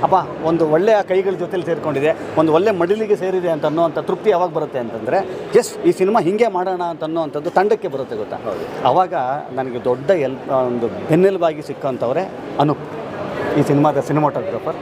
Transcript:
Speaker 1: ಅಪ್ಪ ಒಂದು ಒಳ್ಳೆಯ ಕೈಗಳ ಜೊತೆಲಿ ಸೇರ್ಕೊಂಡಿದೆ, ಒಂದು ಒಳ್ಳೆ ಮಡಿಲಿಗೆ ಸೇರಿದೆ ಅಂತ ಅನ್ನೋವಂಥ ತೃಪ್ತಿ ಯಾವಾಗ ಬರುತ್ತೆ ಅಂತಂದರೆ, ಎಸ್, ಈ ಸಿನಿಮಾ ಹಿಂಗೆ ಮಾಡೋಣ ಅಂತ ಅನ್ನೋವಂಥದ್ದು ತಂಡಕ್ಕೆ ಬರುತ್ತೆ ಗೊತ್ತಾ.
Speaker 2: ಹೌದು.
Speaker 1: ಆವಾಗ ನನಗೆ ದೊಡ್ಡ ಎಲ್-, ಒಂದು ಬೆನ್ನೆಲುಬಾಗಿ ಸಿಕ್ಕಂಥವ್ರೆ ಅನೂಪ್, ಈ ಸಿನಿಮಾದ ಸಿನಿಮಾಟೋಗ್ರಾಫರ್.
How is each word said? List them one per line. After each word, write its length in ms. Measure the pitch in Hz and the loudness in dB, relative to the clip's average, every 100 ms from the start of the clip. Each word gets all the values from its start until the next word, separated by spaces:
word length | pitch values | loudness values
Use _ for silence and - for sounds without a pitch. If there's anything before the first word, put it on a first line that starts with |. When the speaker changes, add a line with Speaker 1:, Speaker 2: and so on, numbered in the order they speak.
Speaker 1:
ಅಪ್ಪ 120 | - 185 135 104 160 | 4 2 0 -2 0
ಒಂದು 240 | 165 160 | 2 4
ಒಳ್ಳೆಯ 260 | 156 202 214 185 | 4 4 4 4
ಕೈಗಳ 240 | 185 196 | 2 2
ಜೊತೆಲಿ 340 | 175 170 185 143 | -2 -4 -4 -2
ಸೇರ್ಕೊಂಡಿದೆ, 520 | 160 156 135 147 160 - - | -2 -2 0 0 0 -2 2
ಒಂದು 160 | 160 | 4
ಒಳ್ಳೆ 180 | 156 208 | 4 4
ಮಡಿಲಿಗೆ 440 | 190 170 208 214 202 | 2 0 0 2 0
ಸೇರಿದೆ 340 | 185 185 175 | 0 0 0
ಅಂತ 160 | 156 151 | 0 0
ಅನ್ನೋವಂಥ 340 | 156 170 156 | 2 0 0
ತೃಪ್ತಿ 300 | 143 185 196 | -4 0 2
ಯಾವಾಗ 200 | 180 180 | 2 2
ಬರುತ್ತೆ 300 | 156 151 135 | 0 -4 -4
ಅಂತಂದರೆ, 380 | 117 113 107 170 - - - 220 | -6 -6 0 0 -2 -8 2 2
ಎಸ್, 200 | 240 - 170 | 2 0 0
ಈ 60 | |
ಸಿನಿಮಾ 280 | 175 190 226 | 2 2 2
ಹಿಂಗೆ 280 | 160 208 233 | 2 2 2
ಮಾಡೋಣ 340 | 185 185 180 | 2 -2 -2
ಅಂತ 200 | 175 156 | -4 -4
ಅನ್ನೋವಂಥದ್ದು 460 | 160 165 156 147 156 | -4 -4 -4 -4 0
ತಂಡಕ್ಕೆ 380 | 185 202 214 185 | 2 2 0 -2
ಬರುತ್ತೆ 280 | 135 120 113 | -6 -6 -6
ಗೊತ್ತಾ. 200 | 104 - | -8 -8
Speaker 2:
ಹೌದು. 520 | 113 95 101 - 127 | -6 -6 -6 -2 2
Speaker 1:
ಆವಾಗ 260 | 151 185 165 127 143 - 127 | 2 2 -2 -2 -4 -6 -6
ನನಗೆ 280 | 131 120 | -6 -4
ದೊಡ್ಡ 260 | 127 123 143 | -2 -2 2
ಎಲ್-, 400 | 190 131 131 - | 2 2 -4 -2
ಒಂದು 380 | 131 127 120 113 | 0 0 0 -2
ಬೆನ್ನೆಲುಬಾಗಿ 760 | 98 - 156 190 190 170 151 | -4 0 4 4 4 0 -2
ಸಿಕ್ಕಂಥವ್ರೆ 680 | 147 139 143 123 120 143 190 - - - | -10 -6 -4 -2 -2 -2 -4 -8 -10 0
ಅನೂಪ್, 200 | 147 143 - - - - - - - 151 | 2 2 -6 -10 -10 -8 -8 -6 -2 0
ಈ 20 | |
ಸಿನಿಮಾದ 380 | 139 143 151 143 | 2 4 4 2
ಸಿನಿಮಾಟೋಗ್ರಾಫರ್. 760 | 131 151 147 135 117 113 139 160 | 0 0 0 0 -4 -6 -6 -6